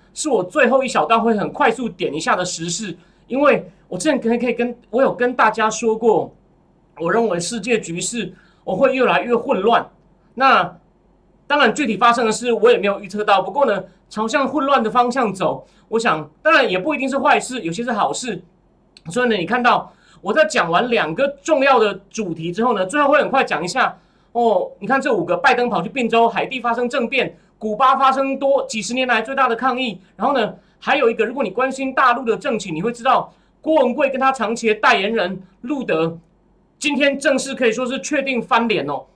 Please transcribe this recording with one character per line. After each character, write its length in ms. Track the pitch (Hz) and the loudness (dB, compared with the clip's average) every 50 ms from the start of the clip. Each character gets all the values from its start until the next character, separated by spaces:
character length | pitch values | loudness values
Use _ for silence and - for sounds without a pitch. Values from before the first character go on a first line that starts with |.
| _ _ - | _ _ -12
是 140 | - - 311 | -8 -4 -2
我 160 | 262 202 180 | 0 0 -2
最 240 | - - 302 254 226 | 0 2 2 4 4
后 140 | 247 262 262 | 4 2 2
一 60 | 240 | 2
小 180 | - 214 233 | 0 0 0
段 140 | - 226 214 | 2 2 2
会 160 | 208 233 226 | 2 2 0
很 160 | 208 175 - - | 0 -2 -4 -2
快 180 | - 285 240 | 0 0 0
速 180 | - - 254 220 | 0 0 -4 -8
点 240 | - - 175 156 139 | -6 -4 -4 -4 -4
一 60 | 156 | -4
下 160 | 156 - 220 | -2 -2 -2
的 80 | 185 180 | -2 -2
时 240 | 175 - 165 165 175 | -4 -6 -8 -6 -6
事， 260 | 170 - 220 190 165 - _ _ _ _ _ | -6 -6 -8 -8 -10 -12 _ _ _ _ _
因 140 | - 220 262 | -6 -2 2
为 280 | 294 277 233 175 - - - _ _ - | 4 4 4 2 0 -8 -18 _ _ -12
我 80 | 180 | -8
之 120 | 180 - 311 | -4 -2 0
前 120 | 277 240 | 0 0
可 120 | 233 226 233 | 0 0 -2
以， 60 | 233 | 0
可 100 | 226 247 | 0 -2
以 40 | 226 | -2
跟， 240 | - 240 247 240 - _ _ | -2 -4 -4 -6 -10 _ _
我 120 | - 240 269 | 0 2 2
有 100 | 214 180 | 2 0
跟 220 | 185 247 247 254 | 0 -2 -2 0
大 160 | 262 254 214 | 2 0 0
家 180 | 214 226 220 220 | 2 0 -2 -2
说 280 | - - 240 226 220 | -2 -2 -2 -2 0
过， 360 | 226 233 233 202 160 - - - _ _ _ _ _ _ _ _ _ _ _ _ - | 2 2 2 2 2 0 -4 -10 _ _ _ _ _ _ _ _ _ _ _ _ -6
我 140 | 160 170 190 | -4 -2 0
认 140 | 226 233 214 | 0 0 0
为 120 | 175 175 | -2 -2
世 200 | 170 - 233 226 | -4 -6 -8 -6
界 200 | - 254 240 190 | -2 -2 -2 -2
局 200 | - - 165 170 | -2 -4 -8 -8
势 320 | 170 - 233 240 202 170 - - _ _ _ _ - | -6 -6 -6 -6 -8 -8 -10 -16 _ _ _ _ -8
我 140 | 156 185 | -6 -2
会 180 | 185 269 254 254 | 2 2 2 2
越 100 | 262 247 | 2 2
来 180 | 202 175 185 214 | 2 2 0 0
越 120 | 240 240 | 0 -2
混 260 | 233 - 262 254 190 | 0 0 0 -2 0
乱。 300 | 196 226 233 - - - _ _ _ _ _ _ _ _ - | 2 2 2 2 0 -4 _ _ _ _ _ _ _ _ -4
那 420 | 226 262 269 240 202 180 175 - - _ _ _ _ _ _ _ _ _ _ _ _ _ - | 0 2 4 4 4 2 0 -6 -16 _ _ _ _ _ _ _ _ _ _ _ _ _ -2
当 100 | 285 294 | 2 2
然 160 | 269 226 214 | 2 2 2
具 100 | - 294 | 0 -2
体 120 | 220 214 | -2 0
发 160 | - 240 240 233 | 2 2 2 4
生 120 | 247 240 | 4 2
的 60 | 220 | 0
事 220 | 208 - 240 247 233 | -2 -2 -2 -2 0
我 180 | 202 202 240 | 4 4 4
也 80 | 240 185 | 4 4
没 80 | 190 | 2
有 140 | 202 202 196 | -2 -2 -4
预 80 | 202 185 | -6 -10
测 160 | - 208 208 | -8 -4 0
到， 180 | 208 202 190 190 | 2 2 2 2
不 80 | 196 | 0
过 160 | - 285 277 | 0 2 2
呢， 160 | 233 202 185 - - - _ _ - | 2 2 0 -4 -10 -16 _ _ -12
朝 200 | - 214 220 226 | -6 -6 -4 -2
向 180 | 277 294 269 | 0 0 0
混 180 | 247 - 302 269 | 0 -2 -2 0
乱 160 | 277 277 254 | 2 2 2
的 80 | 226 214 | 2 2
方 220 | 190 247 240 247 | 2 2 2 2
向 240 | 240 269 247 208 - | 2 0 -2 -2 -2
走， 320 | - 185 180 - - - - _ _ _ - | -2 -2 -2 -2 -4 -10 -18 _ _ _ -4
我 100 | - - | -4 -2
想 320 | - 220 160 156 151 - _ _ - | 0 0 0 -2 -4 -10 _ _ 2
当 120 | 302 320 | 4 4
然 140 | 294 254 208 | 4 4 2
也 80 | 185 180 | 0 -2
不 160 | - 302 294 | -2 -2 -2
一 40 | 240 | -2
定 100 | 262 262 | -2 -2
是 100 | 254 254 | -2 0
坏 220 | 240 294 254 220 | 2 2 2 2
事， 200 | - - 254 247 185 | 0 -4 -8 -8 -6
有 100 | 165 165 | -6 -6
些 100 | 202 240 | -6 -6
是 80 | 247 | -4
好 220 | 226 208 175 - - | -2 -2 -2 -2 -2
事。 280 | - - 247 196 175 - _ _ _ _ _ _ _ _ _ _ - - | -4 -6 -8 -8 -8 -10 _ _ _ _ _ _ _ _ _ _ -20 -14
所 180 | 160 165 240 247 | -8 -4 -2 0
以 40 | 240 | 0
呢， 60 | 220 | 0
你 100 | 190 165 | -2 -2
看 160 | - 226 247 | -2 -2 0
到 320 | 240 240 214 175 - - - _ _ _ _ _ | 2 2 2 2 0 -6 -16 _ _ _ _ _
我 120 | - 180 226 | -6 -2 2
在 120 | 302 311 | 2 2
讲 260 | 311 - 233 175 165 | 2 2 -2 0 2
完 180 | 170 180 233 254 | 2 0 2 2
两 240 | 233 208 165 151 160 | 0 0 0 -2 -2
个 140 | - 269 285 285 - - | -2 -2 -2 -2 -4 -2
重 220 | - 320 269 269 | 0 2 4 4
要 160 | 277 262 240 | 4 6 4
的 120 | 220 208 202 190 - _ | 4 2 0 -4 -12 _
主 240 | - - 214 175 160 | -8 -8 -6 -6 -6
题 200 | - 160 175 175 | -6 -6 -6 -2
之 120 | 202 233 | 0 0
后 120 | 254 226 | 2 2
呢， 100 | 190 185 | 0 0
最 160 | 185 - 294 294 | 0 0 2 2
后 60 | 277 | 4
会 120 | 294 294 | 4 4
很 80 | 226 - | 2 2
快 140 | - 269 254 | 2 0 0
讲 220 | - 180 151 170 | 0 -2 -4 -4
一 20 | |
下 320 | 175 - 262 226 185 - - _ _ _ _ _ _ | -2 -2 -2 -2 -2 -2 -8 _ _ _ _ _ _
哦。 400 | - 233 240 226 202 180 - - - - | -2 0 2 2 2 2 0 -4 -8 -8
你 80 | 190 | -4
看 140 | 196 262 269 | -2 0 0
这 120 | 262 294 240 | 0 0 0
五 120 | 185 160 | 0 0
个： 120 | 151 175 | 0 0
拜 160 | 175 - 254 254 | 0 2 2 2
登 160 | 247 247 240 | 2 0 -2
跑 140 | 214 180 175 | -2 -2 -4
去 60 | 208 | -4
宾 200 | - 269 240 226 | -4 -4 -2 0
州， 200 | 233 226 233 226 | 2 4 4 2
海 180 | - 180 147 | 2 -2 -6
地 140 | - 262 254 | -6 -6 -4
发 120 | 226 240 233 | -4 -4 -2
生 160 | 240 247 240 | -2 -2 -2
政 200 | 254 269 233 220 | -2 -2 -2 -2
变， 280 | 277 254 208 160 - - _ _ _ - | -2 -2 -2 -4 -6 -12 _ _ _ -10
古 160 | - 214 208 | -8 -6 -2
巴 220 | 214 269 262 269 | 2 2 4 4
发 160 | 269 269 269 254 | 4 4 2 2
生 260 | 262 269 269 269 - | 2 0 -2 -2 -2
多， 260 | 277 269 277 254 - - | 0 2 2 2 0 -2
几 120 | - 220 | -6 -8
十 140 | 202 202 240 | -6 -4 -2
年 140 | 262 254 254 | -2 0 0
来 120 | 240 220 | 0 0
最 140 | 226 254 269 | -2 -2 0
大 140 | 269 269 247 | 0 2 2
的 80 | 226 | 0
抗 240 | 226 240 262 247 247 | 0 0 -2 -2 -2
议。 200 | 262 240 185 - - _ _ | -4 -6 -6 -10 -14 _ _
然 140 | - 202 262 | -4 -2 0
后 40 | 285 254 | 0 0
呢， 160 | 214 185 - - _ _ _ _ | 0 -2 -4 -10 _ _ _ _
还 180 | - - 254 | -2 -2 0
有 140 | 302 269 226 | 2 2 2
一 40 | 226 | 2
个， 120 | - 214 | 2 -2
如 80 | 214 254 | -2 -2
果 80 | 285 254 | -4 -4
你 80 | 196 | -4
关 220 | 185 240 262 269 269 | -2 -2 -2 -2 -2
心 200 | 269 269 269 - | -4 -6 -4 0
大 200 | - 277 254 240 | 2 4 4 4
陆 120 | 262 269 | 2 0
的 120 | 226 214 | -2 -2
政 200 | - - 285 240 | -2 -2 -4 -4
情， 160 | 208 202 196 165 | -4 -4 -6 -6
你 80 | 151 | -4
会 120 | 180 233 233 | -4 -4 -4
知 100 | 233 226 | -2 0
道 320 | 262 240 - - - - _ _ _ _ _ | 2 2 2 0 -4 -10 _ _ _ _ _
郭 140 | - 311 320 | -2 2 2
文 160 | 311 262 240 240 | 4 4 2 2
贵 160 | 294 294 269 | 0 0 0
跟 120 | 269 247 | 0 2
他 100 | 262 269 | 2 0
长 240 | 262 262 226 202 233 | 2 0 -2 -4 -2
期 140 | 233 - 220 | -2 0 0
的 60 | 214 | 0
代 240 | 214 - 254 240 196 | 2 4 2 4 2
言 120 | 190 214 226 | 2 0 0
人 300 | 226 180 180 196 175 - - _ _ - | -2 -2 -2 -4 -8 -12 -18 _ _ -8
路 200 | 247 302 269 240 | -6 -6 -4 -2
德 340 | - 170 160 160 165 165 165 - _ _ _ _ _ _ _ _ _ _ - | -2 0 0 0 -2 -4 -8 -16 _ _ _ _ _ _ _ _ _ _ -6
今 160 | - 294 285 | -4 -4 0
天 240 | 240 294 285 277 277 | 0 2 0 0 0
正 180 | - 311 269 | 0 0 0
式 200 | 254 - 269 269 | 0 -2 -4 -4
可 100 | - 254 | -2 0
以 60 | 233 214 | 0 0
说 120 | - 254 | -2 -4
是 140 | 233 262 269 | -4 -6 -6
确 240 | - - 294 285 269 | -6 -4 -4 -2 -2
定 180 | 277 262 233 | -2 -2 -4
翻 280 | - - 254 233 233 226 | -2 0 0 0 0 0
脸 180 | 208 160 135 | -2 -2 -4
哦。 200 | 143 143 135 - _ _ | -4 -6 -8 -10 _ _